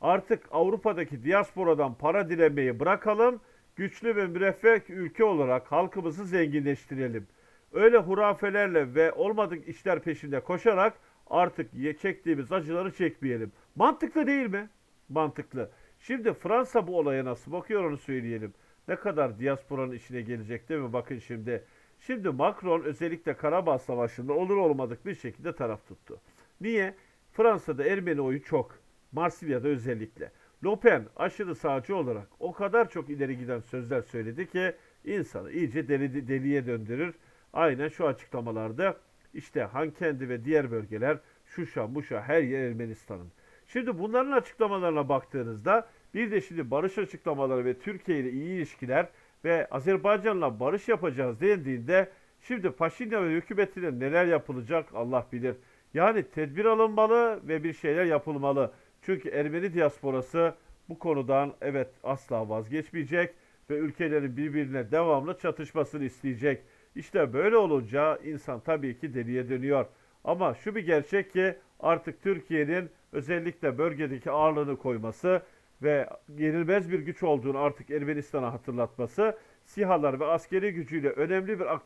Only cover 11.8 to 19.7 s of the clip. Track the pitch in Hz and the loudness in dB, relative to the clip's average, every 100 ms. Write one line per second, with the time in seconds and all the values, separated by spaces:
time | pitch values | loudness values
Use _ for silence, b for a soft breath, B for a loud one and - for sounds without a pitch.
11.8 | 143 151 196 - 165 147 120 185 151 170 | -4 -2 -4 -4 -2 -2 0 -2 -2 -2
12.8 | 185 - 170 - 135 117 110 b b - | -4 -2 -2 -2 -4 -2 -6 b b 2
13.8 | 240 311 320 320 277 277 240 196 214 _ | 2 2 -2 0 2 2 0 -4 -8 _
14.8 | _ _ _ 143 151 143 127 127 110 b | _ _ _ -2 -2 -4 -10 -8 -8 b
15.8 | b b - 254 220 - 175 226 254 240 | b b -8 -2 -2 -2 0 0 2 0
16.8 | 175 180 147 135 127 120 - 170 170 208 | 0 0 2 0 -2 -8 -8 -10 -4 -2
17.8 | 170 143 - 131 117 113 107 b b b | -2 -4 -6 -6 -4 -6 -8 b b b
18.8 | - 185 202 156 135 107 135 135 - | -8 -4 -2 0 0 0 -2 -2 -4